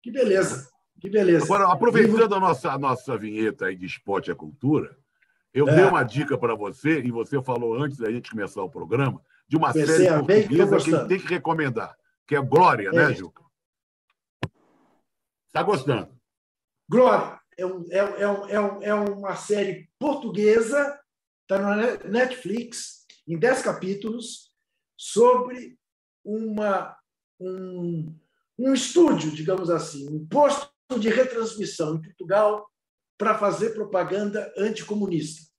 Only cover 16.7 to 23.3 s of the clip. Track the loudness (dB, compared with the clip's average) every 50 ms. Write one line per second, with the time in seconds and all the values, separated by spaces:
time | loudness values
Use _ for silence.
16.7 | _ _ _ 0 4 4 6 6 4 2 0 -6 -12 -18 _ _ _ -8 -8 -8
17.7 | -6 -8 -12 -4 -2 -2 -2 -2 -2 -4 -2 -2 -2 -4 -6 -4 -2 -2 -2 -2
18.7 | -4 -6 -4 -2 -2 -2 -2 -4 -4 -6 -8 -8 -8 -8 -4 -4 -2 -2 -2 -4
19.7 | -6 -10 -14 _ _ _ -4 -2 -2 -2 -6 -6 -4 2 4 4 4 4 2 2
20.7 | 0 0 0 -2 -4 -12 _ _ _ _ _ _ _ _ _ _ -2 -2 0 0
21.7 | 0 0 0 -2 -2 -4 -8 -4 0 0 0 0 -2 -10 -8 -6 -6 -6 -6 -10
22.7 | -12 -14 -14 -14 -18 _ _ _ -20 _ _ -8